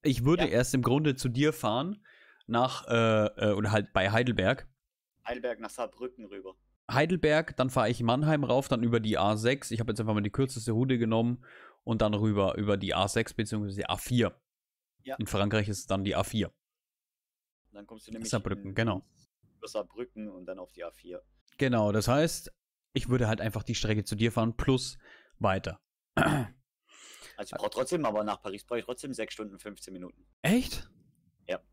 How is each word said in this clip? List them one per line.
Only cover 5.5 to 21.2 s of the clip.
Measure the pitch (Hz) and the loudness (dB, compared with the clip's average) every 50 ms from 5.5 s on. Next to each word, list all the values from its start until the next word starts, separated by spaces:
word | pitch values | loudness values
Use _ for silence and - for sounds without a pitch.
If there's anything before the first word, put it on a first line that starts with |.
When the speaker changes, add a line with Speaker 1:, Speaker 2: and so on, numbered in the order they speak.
| 117 104 | -6 -6
Speaker 2:
nach | 113 107 | -10 -12
Saarbrücken | - - 120 107 _ - 123 127 - - 110 | -6 -6 -8 -8 _ -10 -10 -10 -10 -14 -18
rüber. | 98 101 98 95 95 - _ _ _ _ _ _ - | -16 -16 -14 -14 -16 -18 _ _ _ _ _ _ -2
Speaker 1:
Heidelberg, | 110 131 151 165 185 160 - 151 151 156 160 - - | 0 0 2 2 0 0 2 4 2 2 0 -2 -2
dann | - 131 131 | -2 -2 0
fahr | - 131 113 107 | 2 2 2 2
ich | 123 - | 0 0
Mannheim | 120 117 123 135 151 151 160 147 | 2 0 2 2 4 2 2 2
rauf, | 139 123 123 135 135 | 2 2 2 2 2
dann | - 135 117 | 0 0 0
über | 120 117 117 117 | 2 2 2 2
die | 107 107 107 | 2 2 2
A | 69 92 101 107 | 2 2 2 2
sechs. | 107 110 120 139 135 - - | 2 2 0 0 0 -4 -6
Ich | 113 110 | -4 -4
hab | 110 120 | -2 -2
jetzt | 107 110 | -2 -2
einfach | 110 110 | 0 0
mal | 107 104 | 0 0
die | 101 104 | 0 0
kürzeste | - - 135 131 - 120 110 120 | 0 0 -2 -2 -2 -6 -2 0
Route | 110 113 131 131 131 117 | 2 2 2 2 2 2
genommen | 117 110 113 113 113 120 123 123 - - - - - - _ _ _ | 2 2 4 2 2 2 0 -4 -8 -20 -20 -20 -20 -20 _ _ _
und | 120 113 107 | -4 0 2
dann | 110 107 | 2 2
rüber | 107 101 107 110 104 101 98 95 - | 2 2 2 2 4 4 2 2 2
über | - 104 104 101 | 0 0 0 0
die | 95 98 92 - | 0 0 -2 0
A | 87 98 | 0 0
sechs | 101 - 113 113 - | 0 0 -2 -2 -2
beziehungsweise | - - 110 - 110 107 104 101 98 | -2 -4 -4 -2 -2 -4 -4 -4 -6
die | 101 - - | -6 -4 -4
A | - | -4
vier. | - - - 123 120 117 - - _ _ _ _ _ _ _ _ _ _ _ _ _ _ | -6 -4 0 2 2 2 2 -2 _ _ _ _ _ _ _ _ _ _ _ _ _ _
Speaker 2:
Ja. | 131 131 | -12 -8
Speaker 1:
In | - 107 - | -6 -6 -2
Frankreich | - 101 101 104 104 110 101 104 | 0 0 0 2 2 0 0 0
ist | 101 - | -4 -8
es | - | -4
dann | - 98 95 95 | -2 -2 -2 0
die | 101 - | 0 0
A | 95 104 | 0 -2
vier. | - - 113 95 - _ _ _ _ _ _ _ _ _ _ _ _ _ _ _ _ _ _ _ _ _ _ _ _ | -2 -2 -2 -2 -2 _ _ _ _ _ _ _ _ _ _ _ _ _ _ _ _ _ _ _ _ _ _ _ _
Speaker 2:
Dann | _ 101 104 | _ -20 -20
kommst | - 113 110 - - | -18 -20 -20 -16 -14
du | |
nämlich | 110 113 113 107 | -12 -10 -6 -2
Speaker 1:
Saarbrücken, | - 110 - 98 98 101 98 98 | -2 -2 -2 -2 -4 -4 -6 -6
Speaker 2:
in, | 98 | -2
Speaker 1:
genau. | 113 113 117 95 95 - _ _ _ _ _ _ _ _ _ _ | 0 0 0 0 -2 -6 _ _ _ _ _ _ _ _ _ _
Speaker 2:
über | _ - 104 | _ -16 -8
Saarbrücken | - 107 101 - - 110 123 123 _ 110 107 107 | -6 -6 -8 -6 -10 -12 -12 -10 _ -12 -12 -12
und | 92 90 90 | -12 -14 -14
dann | 87 92 92 | -12 -12 -12
auf | 90 90 | -14 _
die | _ 90 85 | _ -14 -14
A | 85 | -14
vier. | _ - _ 87 87 87 | _ -16 _ -14 -14 -14